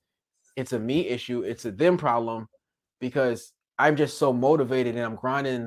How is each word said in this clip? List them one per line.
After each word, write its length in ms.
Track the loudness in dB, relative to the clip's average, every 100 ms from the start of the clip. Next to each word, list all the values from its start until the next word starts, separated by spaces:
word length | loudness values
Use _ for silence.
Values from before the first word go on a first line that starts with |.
| _ _ _ _ _ -10
it's 160 | -4
a 60 | -4
me 260 | 0 0 0
issue, 340 | -4 -4 -6
it's 240 | -6 -6 -8
a 60 |
them 240 | 0 2 4
problem, 500 | 2 0 -2 -6 -10 _ _ _ _ -10
because 520 | -6 0 0 -2 -8 _ _ 2
I'm 180 | 2 4
just 220 | 0 2
so 140 | 2
motivated 640 | 4 4 4 2 0 0 -2
and 80 |
I'm 120 | -4 -4
grinding 380 | -4 -2 -2 -4